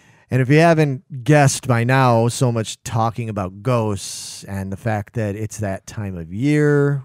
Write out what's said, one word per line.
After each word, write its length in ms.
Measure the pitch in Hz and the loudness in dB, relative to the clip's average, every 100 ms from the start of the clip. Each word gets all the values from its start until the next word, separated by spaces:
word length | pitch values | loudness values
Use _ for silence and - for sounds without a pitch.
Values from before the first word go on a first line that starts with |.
| _ _ - | _ _ -4
And 100 | 127 | -2
if 80 | 123 | 4
you 80 | 151 | 6
haven't 600 | 170 160 151 131 - 135 | 6 4 2 -2 -8 -6
guessed 460 | 113 151 135 - 123 | 2 4 4 2 0
by 160 | 120 | 0
now, 440 | 117 135 131 113 120 | 2 4 4 4 2
so 220 | - 127 | 0 0
much 320 | 117 110 - | 0 -4 -8
talking 460 | - 117 113 110 113 | -6 -2 -2 -2 -6
about 340 | 104 92 98 | -4 -6 -6
ghosts 800 | 110 123 110 98 - - - - | -2 0 0 -4 -8 -12 -14 -14
and 280 | - 98 95 | -10 -8 -8
the 60 | 95 | -6
fact 340 | 117 107 101 120 | -4 -4 -4 -6
that 200 | 107 101 | -4 -4
it's 220 | 107 - | -8 -6
that 280 | 104 95 - | -6 -6 -10
time 300 | - 101 92 | -10 -8 -8
of 160 | 80 | -10
year. 720 | 98 139 151 147 147 143 139 | -4 0 2 4 2 2 -2